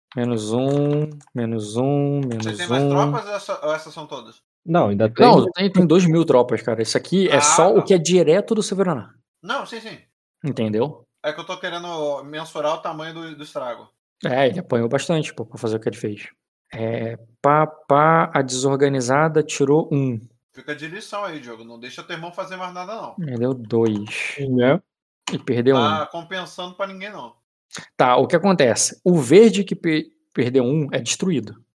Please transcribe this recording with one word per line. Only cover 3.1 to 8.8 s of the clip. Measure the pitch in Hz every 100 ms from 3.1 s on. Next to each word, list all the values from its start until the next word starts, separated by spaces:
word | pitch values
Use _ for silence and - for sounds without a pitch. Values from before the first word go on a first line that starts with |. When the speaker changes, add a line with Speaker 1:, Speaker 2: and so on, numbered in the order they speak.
| 143 208
Speaker 2:
ou |
é | 202
só, | 202 -
ou | 151
essas | 156 156
são | 160 151
todas? | 139 113 - _ _ -
Speaker 3:
Não, | 170 117
ainda | 101 113
tem | 117
Speaker 1:
Não, | 247 175 120
tem, | - 196
tem | 185 175
dois | 170
mil | 180 165
tropas, | 156 127 117 113
cara. | - 113
Isso | 110 127
aqui | - 185 180
é | 143
Speaker 2:
Ah, |
Speaker 1:
só | 147 170 175
o | 214
Speaker 2:
tá. |
Speaker 1:
que | -
é | 190
direto | 156 180 151 180 202
do | 220
Severaná. | - 190